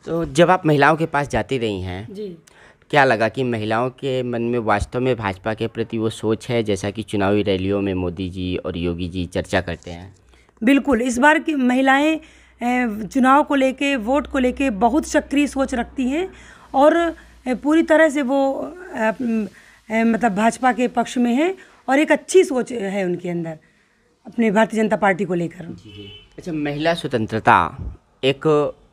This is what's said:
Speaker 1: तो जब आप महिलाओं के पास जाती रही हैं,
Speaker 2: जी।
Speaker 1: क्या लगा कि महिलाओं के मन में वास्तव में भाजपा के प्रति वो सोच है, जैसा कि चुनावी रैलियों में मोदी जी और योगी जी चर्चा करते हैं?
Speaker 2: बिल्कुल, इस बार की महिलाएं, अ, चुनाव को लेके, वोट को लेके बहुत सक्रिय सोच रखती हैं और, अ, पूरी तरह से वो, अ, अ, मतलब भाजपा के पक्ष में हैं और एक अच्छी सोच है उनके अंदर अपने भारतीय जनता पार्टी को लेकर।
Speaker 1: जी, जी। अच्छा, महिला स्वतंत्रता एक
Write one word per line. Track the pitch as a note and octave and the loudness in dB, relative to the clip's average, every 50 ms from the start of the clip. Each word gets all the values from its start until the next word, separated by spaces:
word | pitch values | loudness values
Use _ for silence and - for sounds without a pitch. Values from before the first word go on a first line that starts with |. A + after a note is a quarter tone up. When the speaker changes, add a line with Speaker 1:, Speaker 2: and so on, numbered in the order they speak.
| _ | _
Speaker 1:
तो | - D#3+ E3 E3 | -4 -4 -4 -4
जब | D3+ C3 D3 F3 D#3+ | -4 2 2 4 4
आप | F#3 F#3 - | 4 2 4
महिलाओं | D#3 D3+ C#3 C#3 C#3+ D#3+ | 2 4 6 6 4 4
के | D3+ E3 | 2 -2
पास | D#3+ - C#3+ C#3+ B2+ | -2 -2 -4 -4 -2
जाती | - A#2 G#2 - C3+ C3 | -2 -4 -2 -2 -2 -2
रही | A2+ A2 G2+ F#2 | -2 -2 -4 -4
हैं, | F2+ F#2 F2+ F#2 G#2+ - G#3 | -6 -6 -8 -10 -12 -12 -12
Speaker 2:
जी। | G3 G#3+ G3 F3 D#3+ _ - _ - - - _ _ _ _ | -12 -12 -12 -12 -16 _ -20 _ -20 -20 -20 _ _ _ _
Speaker 1:
क्या | - D3 C3+ | 2 4 4
लगा | C3 A#2 G#2 A2+ A2 | 4 4 2 0 -2
कि | - C#3 C3 | 0 -2 -4
महिलाओं | B2 A#2 A2 G#2+ G#2+ G#2+ A2+ B2 C3 | -2 -2 -4 -2 -2 -2 -2 -2 -4
के | B2+ - - C#3 C3 C3 B2 | -6 -6 -6 -4 -4 -2 -4
मन | B2 A#2+ A#2 A#2 | -4 -4 -4 -2
में | A#2 A#2+ A#2+ | -2 -2 -2
वास्तव | A2+ G#2+ G#2 G#2 - - - B2+ | 0 0 0 0 0 -4 -4 -2
में | B2+ C3 B2+ | 0 0 0
भाजपा | G#2+ A2 G2 F#2 F#2 - A2 A2 | 0 -2 -6 -6 -4 -6 -8 -4
के | - A2+ | -4 -6
प्रति | A2 - A2+ A2+ A2+ - A2 | -6 -4 -6 -6 -4 -4 -4
वो | A2 A2 | -4 -4
सोच | G#2+ - - G#2+ A2+ G#2+ - - | -4 -4 -2 -2 -2 -2 -4 -4
है, | B2 A#2+ A2+ | -2 -2 0
जैसा | G#2 G2+ F#2+ - G2+ | 0 -2 -2 -2 -6
कि | F#2+ A2 G#2 | -6 -8 -10
चुनावी | - - G#2 G2 G2 G#2 G#2 G2+ | -6 -4 -2 0 2 2 0 2
रैलियों | G#2 G2 F#2 F#2 F#2+ G2+ G2+ | 0 -2 -2 0 -2 -2 -2
में | G2 G2 F#2 | -2 -2 -2
मोदी | F#2 F#2 F2+ F2 F2 F#2+ F2+ | -2 -4 -4 -4 -6 -8 -8
जी | F2 F#2+ F#2 F2+ F2+ | -6 -6 -6 -4 -4
और | - - - F2+ | -4 -6 -6 -6
योगी | E2+ E2+ F2 E2+ E2 F#2 F2 | -4 -4 -4 -4 -4 -6 -6
जी | E2 F#2+ F2 | -6 -6 -6
चर्चा | E2+ - F#2+ F2 - - F#2+ | -4 -4 -6 -6 -2 -2 -2
करते | F2+ - E2+ - - E2+ | -2 -2 -10 -10 -12 -16
हैं? | F2 E2+ F#2 G2 - _ _ _ _ _ _ _ _ _ A3+ | -16 -16 -16 -20 -20 _ _ _ _ _ _ _ _ _ 2
Speaker 2:
बिल्कुल, | A3 C#4 C#4 - C#4+ C4+ A3 A#3+ | 4 4 4 4 2 0 0 0
इस | C4 A#3 A#3+ | -2 -2 2
बार | B3+ D4 D#4 D#4+ | 4 4 4 4
की | - - D#4 | 0 -4 -4
महिलाएं, | C#4 B3+ B3 B3 B3+ C4+ C4+ C4 C#4 D4 D#4 D#4+ | 0 0 0 2 2 2 4 4 4 2 0 0
अ, | D4+ - - - - _ _ _ _ A#3+ A#3+ B3 B3+ B3 A#3 G#3 G#3 A3 | -2 -6 -14 -20 -20 _ _ _ _ -4 -2 -2 -2 -2 -4 -4 -8 -10
चुनाव | E3+ - C#4 B3 C4 C4+ C#4+ D4 | -4 0 2 4 4 6 4 4
को | D4 D4 | 2 2
लेके, | C#4 C4 C4 B3+ - C#4+ C#4 C#4 | 2 2 0 0 0 -2 -2 -2
वोट | C4 G#3 G#3+ C4+ D4 C#4+ | -2 -2 0 0 0 -2
को | - - C#4 | -2 -2 0
लेके | B3+ B3+ B3 - C#4 C4+ | 0 0 0 0 -2 -2
बहुत | A3 F#3 A3+ A#3 A3 D#4 - | 0 2 0 2 2 0 -2
सक्रिय | - - D4+ D4 - C#4 C#4 D4 | 0 0 -2 0 0 0 0 0
सोच | C4+ - C4+ C4+ C4 - | 0 0 -4 -4 -2 -2
रखती | A#3+ A#3 - - - C4 | -6 -6 -6 -4 -4 -4
हैं | B3 C4+ D#4 F#4 F#4+ - - - - - - - - - | -2 -2 -2 -4 -6 -8 -18 -20 -20 -20 -20 -20 -4 2
और, | C4+ C#4 D4+ D#4+ | 4 6 6 6
अ, | E4+ E4+ E4 D#4+ - - - - - _ B3+ | 4 0 0 -4 -8 -16 -20 -20 -14 _ -6
पूरी | B3+ - - C#4 D4+ E4 E4 | -6 -4 0 2 2 2 4
तरह | E4 E4 D4+ D#4+ D#4+ | 4 4 6 6 4
से | B3+ D4 C#4+ | 2 0 -2
वो, | A#3+ C#4 C#4 C4+ C4+ C4+ - C4 C4+ D#4 F4+ - - - | 0 0 0 0 0 -2 -4 -8 -10 -12 -16 -18 -14 -6
अ, | B3 | -2
अ, | A3 A3 A3 - C4 A#3 A3+ A3 G#3 - - - - - - _ _ - A3 | -2 -2 -2 -2 -4 -2 -2 -2 -4 -6 -10 -18 -20 -20 -20 _ _ -4 -2
मतलब | A3+ A3+ A#3 A3+ G#3 A#3 A#3 F#3+ | 0 2 2 2 2 0 0 0
भाजपा | F#3+ G#3+ A#3 A3+ - B3+ B3+ A#3 | 2 2 2 0 2 0 0 2
के | F#3+ B3+ A#3+ | 2 0 0
पक्ष | - A#3+ A3+ - - B3+ | 0 -2 -4 -2 0 0
में | A#3+ A#3+ A#3 | 0 2 2
हैं | B3+ D#4 F4+ F#4+ - - - - _ _ - | 2 2 0 -2 -6 -12 -20 -20 _ _ 0
और | C4 C#4 | 2 2
एक | D#4 D4+ D#4+ | 4 2 2
अच्छी | - - - - F#4 F#4 | 0 0 4 4 4 6
सोच | F#4 C#4+ B3+ A#3 - B3+ | 6 0 -4 -4 -4 -6
है | A#3 G3 G3 F#3+ G3+ F#3+ | -6 -6 -4 -4 -2 -2
उनके | F3+ F3 E3 - F3 | -2 -2 -4 -4 -6
अंदर | F3 F3 E3 E3 D#3+ D#3 _ _ _ _ _ _ _ _ _ _ _ _ _ | -6 -4 -6 -6 -10 -12 _ _ _ _ _ _ _ _ _ _ _ _ _
अपने | A#3 - - A3+ A3 | -12 -2 0 0 2
भारतीय | F#3 G#3+ A3 A3 - G#3+ A3 | 4 2 2 2 2 0 0
जनता | G#3 A3 | 0 0
पार्टी | G#3+ A3 G3 F#3+ D#3 G3+ | 2 2 0 0 0 -2
को | D#3+ F#3 | -4 -2
लेकर। | F3 E3+ E3 - - D#3+ | -4 -4 -4 -8 -12 -16
Speaker 1:
जी, | E3+ F3 - - G#2+ G2+ | -16 -16 -18 -18 -20 -20
जी। | G2+ G2+ G2 - - - _ _ - | -18 -18 -18 -20 -20 -20 _ _ -16
अच्छा, | - F3+ D#3+ | -12 -8 -6
महिला | D3+ D3 D3 C#3+ D3 D#3 E3+ E3+ | -4 -4 -4 -4 -2 0 0 0
स्वतंत्रता | F3 - C#3+ C3 A#2 A2 G2 - A2 - - A#2 F#2+ E2+ D#2 - - - - - - _ _ _ _ - | 0 -4 -4 -2 -2 -2 -2 -4 0 4 6 6 6 4 2 -4 -8 -12 -12 -12 -14 _ _ _ _ 0
एक | C3 C3+ C3+ - D#3+ D3+ D3 D3 C3 - _ _ _ | 0 0 2 0 2 2 2 0 -2 -6 _ _ _